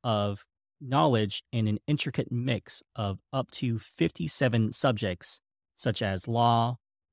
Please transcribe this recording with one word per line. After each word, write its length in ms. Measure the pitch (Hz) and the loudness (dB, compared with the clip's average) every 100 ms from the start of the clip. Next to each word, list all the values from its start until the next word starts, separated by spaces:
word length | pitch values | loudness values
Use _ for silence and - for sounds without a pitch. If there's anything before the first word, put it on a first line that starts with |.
of 420 | 123 107 104 101 - _ _ - | -2 0 0 -4 -10 _ _ -16
knowledge 640 | 135 135 156 117 107 - - | -2 2 4 4 2 -4 -6
in 140 | 117 107 | -2 0
an 120 | 107 - | 0 -2
intricate 460 | 151 - - - | -2 -2 -4 -2
mix 500 | 120 127 110 - - - - | -2 -2 -2 -4 -12 -10 -6
of 220 | 104 92 _ | -4 -4 _
up 180 | 135 117 | -4 -4
to 280 | - 123 113 | -4 -2 -2
fifty-seven 920 | - - - - 165 - 131 113 110 | -4 -2 -2 0 -4 0 2 2 2
subjects, 680 | - 139 110 107 90 - - _ _ _ | 2 0 2 -2 -4 -6 -10 _ _ _
such 280 | - 131 - | -6 -4 -2
as 260 | 104 95 - | 0 -2 -2
law, 520 | 117 120 117 117 120 _ _ _ | 2 4 4 2 -2 _ _ _